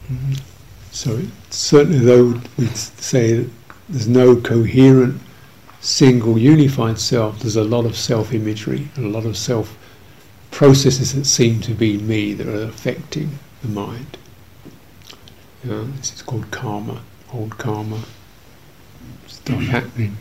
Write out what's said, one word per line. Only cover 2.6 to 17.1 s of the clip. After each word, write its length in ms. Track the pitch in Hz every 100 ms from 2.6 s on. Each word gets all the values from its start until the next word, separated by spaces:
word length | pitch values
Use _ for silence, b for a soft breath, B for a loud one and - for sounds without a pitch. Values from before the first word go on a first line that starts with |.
| 117 -
say 580 | - - - 131 113
that 160 | 113 - - _ - -
there's 200 | 139 107
no 280 | 123 127 120
coherent 840 | 120 117 107 127 131 135 123 - - b b b - -
single 580 | - - 135 123 113 113
unified 600 | 127 156 135 131 113 104
self, 420 | - 123 107 107
there's 160 | 117 110
a 80 |
lot 200 | 107 120
of 120 | 117 113
self-imagery 920 | - 117 104 113 107 107 - 131 139 -
and 100 | 110
a 20 |
lot 160 | 107
of 120 | 113 98
self 400 | - 117 101 - b b b b b - -
processes 640 | - 143 135 135 135 120
that 100 | 139
seem 360 | 139 - 117 113
to 140 | -
be 240 | 104 110 101
me 360 | 107 110 104
that 120 | 98 -
are 180 | 107
affecting 760 | 110 - 131 - - 156 151 - - -
the 60 | 120
mind. 480 | 104 101 113 147 - - - - - - - - - - - - - - _
You 60 | 123
know, 140 | 107
this 300 | 113 139 -
is 80 | -
called 280 | - 113 101
karma, 500 | - 117 104 113 113 -